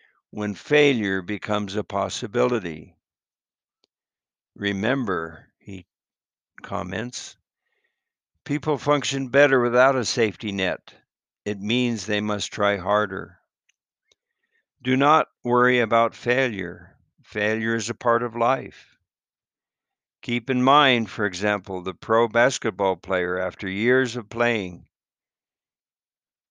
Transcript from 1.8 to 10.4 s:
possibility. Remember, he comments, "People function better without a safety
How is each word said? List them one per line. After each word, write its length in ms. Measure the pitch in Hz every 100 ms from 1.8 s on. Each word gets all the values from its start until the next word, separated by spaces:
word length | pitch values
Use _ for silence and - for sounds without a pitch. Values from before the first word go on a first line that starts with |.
possibility. 1120 | 92 98 98 - 113 117 123 120 87 80 85 _ _ _ _ _ _ _ _ _ _ _ _ _ _ _ _ -
Remember, 920 | 101 98 110 139 113 90 82 80 _ _
he 300 | - 95 - _ _ _ _ _ _ -
comments, 760 | - 95 92 98 123 - - - _ _ _ _ _ _ _ _ _ _ -
"People 320 | 147 151 143
function 500 | 147 147 127 135 131
better 320 | 135 143 131
without 380 | 120 120 131 131
a 80 | 110
safety 480 | - 110 -